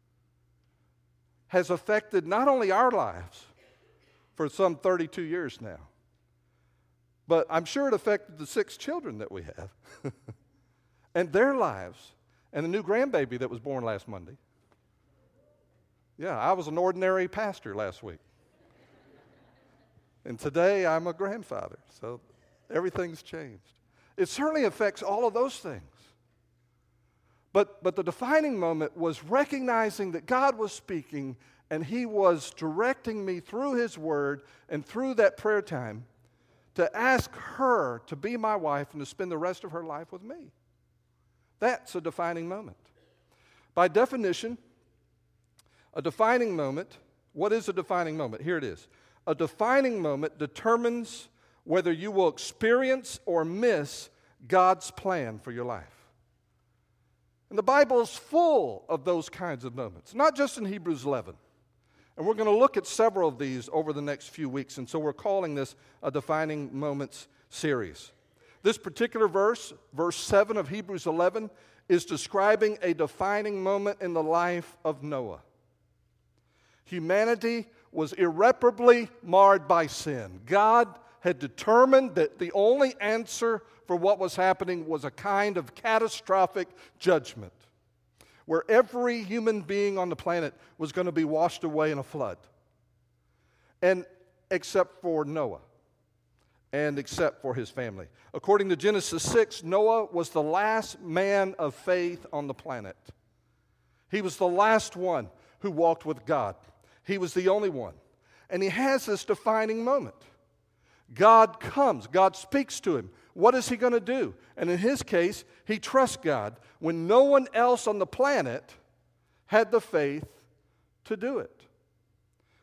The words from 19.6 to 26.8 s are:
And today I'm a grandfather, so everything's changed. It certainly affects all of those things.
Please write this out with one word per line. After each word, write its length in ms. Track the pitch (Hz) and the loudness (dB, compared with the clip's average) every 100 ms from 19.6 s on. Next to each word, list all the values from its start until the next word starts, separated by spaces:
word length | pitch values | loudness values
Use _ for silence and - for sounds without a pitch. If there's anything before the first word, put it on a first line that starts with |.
| _ _ _ _ _ _ | _ _ _ _ _ _
And 160 | - 117 | -16 -8
today 460 | 151 151 180 202 175 | -4 2 2 4 2
I'm 220 | 160 170 | 0 -2
a 60 | |
grandfather, 640 | 165 196 220 196 110 - - _ - | -6 -6 -8 -10 -10 -10 -14 _ -16
so 220 | 113 120 _ _ _ _ - | -14 -14 _ _ _ _ -8
everything's 520 | 165 180 175 175 160 | -4 -4 -6 -8 -10
changed. 500 | - 165 143 101 _ _ _ _ _ - | -16 -16 -16 -18 _ _ _ _ _ -4
It 120 | 403 | -4
certainly 360 | - 294 311 233 | -2 -2 0 0
affects 360 | - 208 196 | 0 -4 -2
all 260 | 196 202 240 | -4 0 0
of 60 | |
those 240 | 214 262 - | 0 -2 -4
things. 240 | 165 113 71 _ _ _ _ _ _ _ _ _ | -12 -12 -16 _ _ _ _ _ _ _ _ _